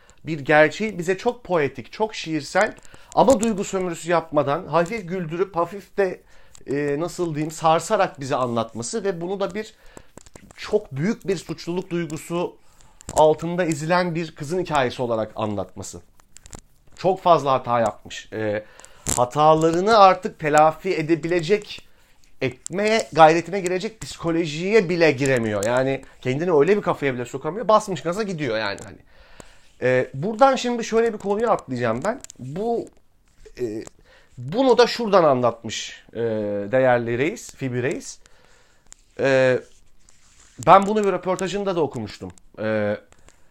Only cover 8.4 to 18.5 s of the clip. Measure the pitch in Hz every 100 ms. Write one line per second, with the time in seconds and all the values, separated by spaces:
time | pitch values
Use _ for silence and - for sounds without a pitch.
8.4 | 127 117 113 110 120 226 196 175 175 196
9.4 | 196 196 214 - - - - - - -
10.4 | - - - 208 208 131 180 - 160 175
11.4 | - 160 - 180 - 170 165 160 - 170
12.4 | 175 - - _ - - - - 156 151
13.4 | 165 175 165 147 156 180 180 165 165 -
14.4 | 143 185 170 151 123 127 123 113 107 -
15.4 | 107 101 92 - 92 87 - _ _ -
16.4 | - - _ _ _ - 180 185 185 160
17.4 | 139 131 117 120 110 - - - - 107
18.4 | 107